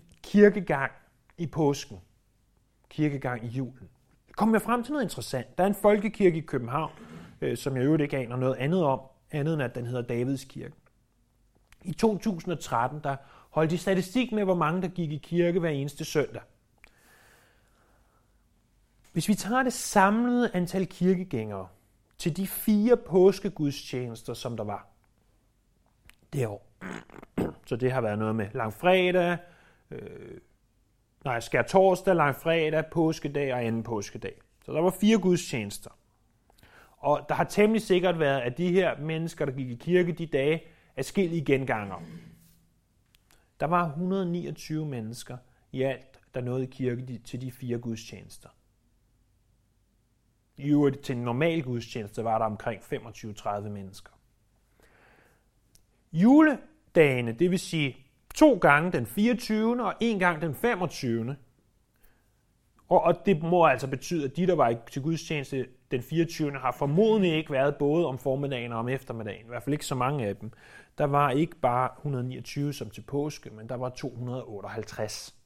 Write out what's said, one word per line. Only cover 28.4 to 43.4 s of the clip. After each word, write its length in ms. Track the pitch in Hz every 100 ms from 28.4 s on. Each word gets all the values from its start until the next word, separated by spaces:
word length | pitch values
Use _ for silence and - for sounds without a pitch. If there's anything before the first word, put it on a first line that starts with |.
| 95
langfredag, 840 | 131 110 104 180 185 180 180 175 175 - - _ _ -
øh, 480 | - - - - - - _ _ _ _ _ _ _
nej, 160 | 139 117
skærtorsdag, 760 | - 131 117 190 190 180 190 175
langfredag, 680 | 143 - 165 165 156 156 156
påskedag 640 | 165 160 160 147 143 139
og 100 | 123
anden 180 | 117 113
påskedag. 580 | 113 107 98 - - - _ _
Så 80 | -
der 80 | 147
var 100 | 175
fire 280 | 180 208 220
gudstjenester. 720 | 180 175 - 127 104 - - - _ _ _ _ _ _ _ - - _
Og 300 | 143 147 -
der 60 |
har 100 | 156
temmelig 380 | 170 - 214 220
sikkert 360 | - 180 180 170
været, 220 | 147 139
at 180 | 123 123
de 140 | 180
her 280 | 180 170 120
mennesker, 440 | 151 160 165 -
der 80 | 147
gik 180 | 131 127
i 40 |
kirke 380 | 117 - 180 175
de 140 | 165 165
dage, 360 | 139 139 160 - _ _ -
adskillige 480 | - - 180 170
genganger. 560 | 143 135 131 110 101 87 - - - - _ _ _ _ _ _ _ _ _ _